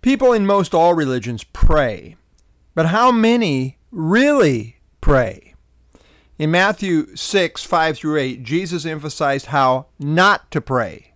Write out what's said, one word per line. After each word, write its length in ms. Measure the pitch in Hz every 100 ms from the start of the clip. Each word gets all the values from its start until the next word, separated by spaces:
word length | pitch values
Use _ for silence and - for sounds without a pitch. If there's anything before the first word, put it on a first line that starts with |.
People 320 | 247 269 262
in 140 | 233 196
most 260 | 202 175
all 220 | 170 170
religions 500 | 170 143 127 123 117
pray, 720 | - - - 156 127 104 - 165 _ _ _ _ _
but 120 | - 165
how 260 | 202 247
many 640 | 240 220 240 214 135 131 - _
really 880 | 214 160 208 277 294 175 123 110 _ _ _
pray? 520 | - 139 117 - _ _ _ _ _ _ _ _ _ _
In 120 | 156
Matthew 640 | 170 190 214 196 165 147
six, 480 | 165 - 202 170 -
five 360 | - 170 160 156
through 200 | 156 151
eight, 240 | 131 127
Jesus 440 | 117 160 185 175 156
emphasized 600 | 156 147 - 147 139 -
how 420 | 143 131 131 135 _
not 520 | 139 160 190 202 _
to 100 | 160
pray. 500 | - 131 104 78 _